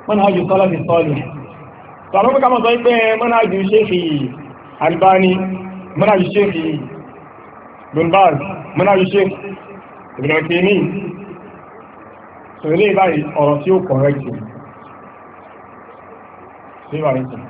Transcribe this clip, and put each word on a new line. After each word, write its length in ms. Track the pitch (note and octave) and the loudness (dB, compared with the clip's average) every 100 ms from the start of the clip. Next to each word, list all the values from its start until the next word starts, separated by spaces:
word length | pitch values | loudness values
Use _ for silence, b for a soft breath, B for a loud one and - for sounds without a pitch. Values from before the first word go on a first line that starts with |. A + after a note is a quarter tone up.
Manhaj 340 | - G#3 G3+ F3+ | 0 2 2 2
salafi 360 | F3 F#3+ F#3+ D#3+ | 2 2 2 0
salih. 360 | - E3+ D3+ C3 - - - - - - - - - | 0 0 2 -4 -6 -12 -16 -20 -20 -20 -20 -20 -4
Sọ 120 | F#3+ | 2
àwọn 240 | A3+ C4+ | 2 4
ká 80 | C4 | 2
máa 100 | B3 | 2
sọ 100 | A3+ A#3+ | 2 2
pé 120 | A#3+ A#3 A3+ A3 | 2 2 2 2
manhaj 320 | A#3+ A#3 G#3+ F#3+ | 2 2 2 0
Sheikh 300 | F#3+ G#3+ G#3 F3+ E3 D3 B2+ - - - - - | 2 2 2 0 -2 -4 -4 -10 -18 -20 -20 -2
Albani, 580 | D#3 E3 F#3+ F#3+ F#3 F#3 - - - - - | -2 2 4 4 4 2 -4 -8 -12 -14 -10
manhaj 300 | - G3+ G3 | 0 2 2
Sheikh 320 | F3+ G3+ G3 E3 D#3+ D3+ B2+ - - - - - - - - - - | 2 0 0 -2 -4 -6 -10 -14 -18 -20 -20 -20 -20 -20 -20 -20 -8
Bin 220 | D3 E3 | -2 2
Baz, 240 | F#3+ F#3 C#3 - F3 C#3 | 6 4 4 -6 -10 -8
manhaj 280 | D3 G3 F#3+ F#3 | -2 2 2 2
Sheikh 260 | G3 F#3+ - - F#3+ - - - - - - | 2 0 -2 -12 -14 -16 -20 -20 -20 -20 -8
Ibn 160 | C#3 | -2
Uthaymeen. 520 | D#3 D#3 E3+ F#3+ G3 D3+ - - - - - - - - - - - - - - - - - | -2 0 0 2 2 0 -6 -10 -12 -16 -18 -18 -20 -20 -20 -20 -20 -20 -20 -20 -20 -20 -10
So, 120 | D#3 | -2
eléyìí 260 | E3+ G#3 F#3+ | 2 2 4
báyìí 280 | F#3+ D3+ D3 | 2 0 -4
ọ̀rọ̀ 260 | D#3 D3 D3 | 0 2 2
tí 120 | F#3 | 2
ó 80 | F#3 | 0
correct 380 | - C3 C#3+ C#3 | 2 0 0 0
ni. 140 | B2+ A2 G#2+ - - - - - - - - - - - - - - - - - - - - - - - | -6 -10 -14 -16 -20 -20 -20 -20 -20 -20 -20 -20 -20 -20 -20 -20 -20 -20 -20 -20 -20 -20 -20 -20 -20 -20
Eléyìí 200 | - D3 | -12 -6
báyìí 200 | D#3 C3 B2+ | -2 -2 -6
sọ. 120 | A#2+ | -12